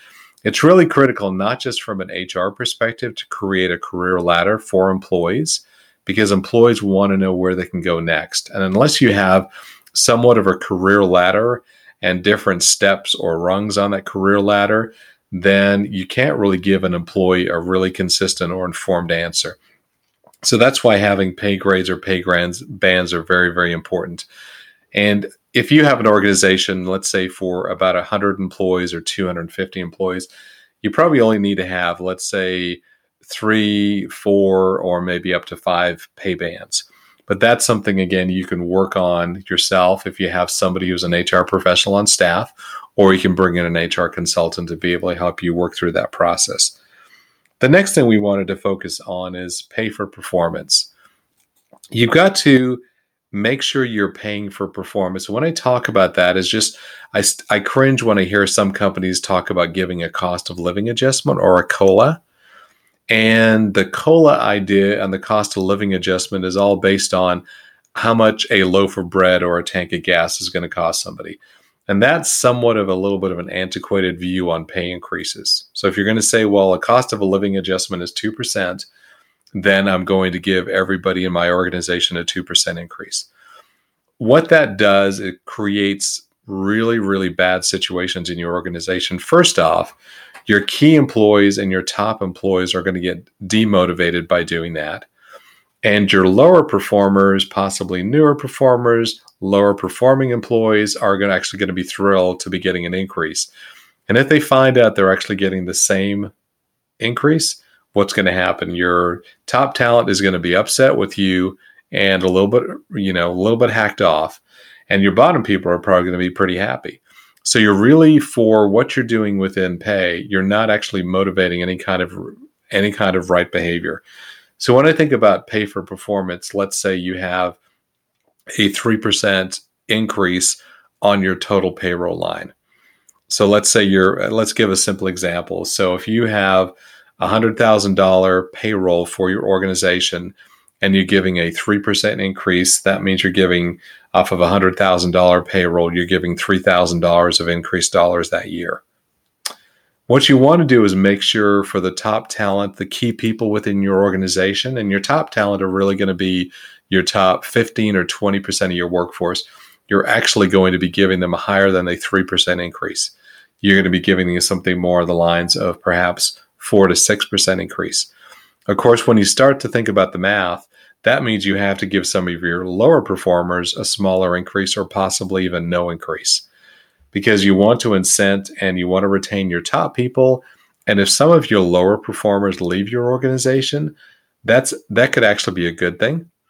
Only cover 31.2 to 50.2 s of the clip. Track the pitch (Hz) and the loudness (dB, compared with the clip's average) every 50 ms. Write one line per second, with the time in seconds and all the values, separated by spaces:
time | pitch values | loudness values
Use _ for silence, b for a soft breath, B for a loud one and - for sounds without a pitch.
31.2 | 113 110 110 101 98 101 98 92 90 92 90 90 87 85 85 - 90 92 92 - | 2 2 2 0 0 -2 -2 -4 -4 -6 -6 -4 -4 -4 -6 -6 -6 -8 -8 -8
32.2 | - - 104 98 92 92 92 90 90 87 87 - _ _ _ _ _ _ _ _ | -8 -6 -6 -4 -4 -4 -4 -4 -6 -6 -8 -10 _ _ _ _ _ _ _ _
33.2 | _ - - - 110 107 110 110 104 104 104 104 101 101 104 98 - - - - | _ -18 -12 -4 -2 0 2 2 2 0 0 0 0 0 -2 -4 -6 -10 -14 -6
34.2 | - 104 101 101 98 95 95 95 95 92 95 - - 90 87 87 90 90 90 87 | -2 0 2 2 2 2 2 2 2 0 0 -2 -2 -4 -4 -4 -4 -4 -6 -6
35.2 | 90 90 90 87 - - 85 - - 92 87 87 90 87 85 - - _ _ - | -4 -4 -4 -4 -6 -10 -18 -8 -4 -2 -2 0 -2 -2 -4 -8 -16 _ _ -10
36.2 | - 98 87 - 90 85 87 - - - - - - b b b b b b b | -8 -6 -6 -6 -8 -10 -10 -12 -14 -8 -8 -10 -10 b b b b b b b
37.2 | b - 101 98 113 117 120 - - - 113 101 - 107 98 95 92 87 95 92 | b -6 -2 2 4 4 4 2 2 -2 -2 0 0 -2 -2 -2 -2 0 -2 -2
38.2 | 92 92 92 92 90 - 90 87 87 87 92 95 95 95 - 95 90 90 87 85 | -2 -2 -4 -4 -4 -4 -6 -6 -4 -2 0 0 0 0 -2 -2 0 0 0 0
39.2 | 87 87 87 98 - - 92 - - - 98 92 90 92 95 - - 92 - - | -2 -4 -6 -10 -8 -6 -4 -4 -2 0 2 2 4 2 2 0 -4 -12 -6 -4
40.2 | 92 85 87 90 90 - - - 98 92 90 90 95 90 90 87 90 85 87 87 | -6 -4 -2 -2 -4 -4 -2 -2 -2 -2 0 -2 -2 -2 -4 -4 -2 -2 -2 -2
41.2 | 85 - 90 90 90 - 98 92 - 92 90 - - 101 98 101 104 - - - | 0 2 2 2 2 2 0 0 2 2 2 2 0 0 0 0 2 0 2 2
42.2 | 92 85 85 101 117 - B B B B B B B B - - 101 95 95 92 | 2 2 2 -2 -4 -6 B B B B B B B B 2 4 6 6 6 4
43.2 | - 92 87 95 95 90 85 90 85 85 85 82 82 85 - 87 87 82 - 87 | 2 0 2 2 2 2 2 0 -2 0 -2 -2 -2 -2 -2 -2 -4 -4 -4 -6
44.2 | 85 - - 87 82 82 - 87 85 82 85 78 - 87 90 82 85 90 85 87 | -6 -4 -2 -2 -2 -2 -4 -8 -10 -10 -8 -4 -2 -2 -2 -2 -2 -4 -4 -2
45.2 | 90 87 - - 87 85 85 87 87 85 - - 90 85 - - - - - - | -4 -4 -4 -4 -4 -4 -2 -2 -2 -4 -4 -4 -4 -2 -2 -2 -4 -4 -6 -4
46.2 | 85 87 87 - - - - - - - b b b b b b b b b b | -4 -4 -2 -2 -4 -4 -2 -4 -4 -4 b b b b b b b b b b
47.2 | b b b b b b _ - 127 131 160 196 196 196 - 160 127 117 110 104 | b b b b b b _ 0 2 4 6 4 4 4 2 2 4 4 4 4
48.2 | 104 101 98 98 92 92 95 - - 101 95 95 - 87 - - - 95 90 90 | 2 2 0 -2 -2 -4 -8 -4 -4 -4 -4 -4 -6 -12 -12 -12 -10 -10 -10 -8
49.2 | 92 90 90 90 90 90 - - - _ - 113 113 104 - - 101 - _ - | -8 -10 -10 -12 -12 -12 -12 -14 -14 _ -8 -6 -6 -6 -6 -8 -10 -10 _ -18